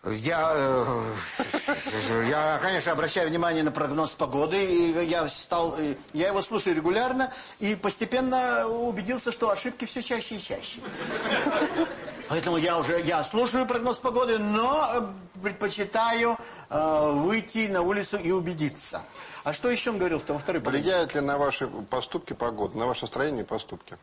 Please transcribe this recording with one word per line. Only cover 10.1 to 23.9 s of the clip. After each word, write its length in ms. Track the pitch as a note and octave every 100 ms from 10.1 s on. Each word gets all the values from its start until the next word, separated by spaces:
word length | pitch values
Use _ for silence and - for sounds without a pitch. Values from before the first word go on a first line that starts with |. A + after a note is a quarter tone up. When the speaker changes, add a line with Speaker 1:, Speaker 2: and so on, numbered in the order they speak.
| A#3 A#3+ G#3+
Speaker 1:
и 60 |
чаще. 380 | - G3 - - G3 - - - - - D4 D#5 - - E4 - - - -
Поэтому 300 | D#3+ E3 E3
я 200 | D#3+ E3+
уже, 220 | C#3+ E3+
я 240 | E3 E3+
слушаю 420 | C#3+ G#3+ B3 B3 B3
прогноз 320 | A#3 A#3+ A#3
погоды, 400 | C4 A#3+ B3 A3+
но, 500 | G#3 G#3+ A#3+ D4+ C4+
э, 480 | A#3+ G#3 G3 - F#3+
предпочитаю, 920 | G3 F#3 G#3+ - G3 A3 A3+ A#3 A#3 A#3 - - -
э, 420 | D3+ D#3 D#3 D3+
выйти 540 | C#3+ D#3+ A3+ A3 A3 G#3+
на 140 | F#3
улицу 380 | F3 G3+ G3 G3+
и 120 | E3+
убедиться. 720 | F#3+ F3 E3+ D3 - - F2 - - - -
А 100 | -
что 180 | D#3 B3
еще 220 | A#3+ -
он 60 | G#3+
говорил 240 | F3+ D#3+ -
во 120 | D3
второй 220 | C#3 E3+
половине? 240 | C#3 C3+
Speaker 2:
Влияет 300 | D3+ F#3 D#3+
ли 60 | D3
на 180 | C#3 C#3+
ваши 280 | C#3+ - C3
поступки 680 | - G2+ B2+ - - -
погода, 420 | A2+ A#2+ G#2+ G2+ G#2+
на 100 | A#2+
ваше 160 | A#2+
настроение 400 | A#2 - C#3+ C3
и 40 | G2
поступки? 500 | A2 - F#2 -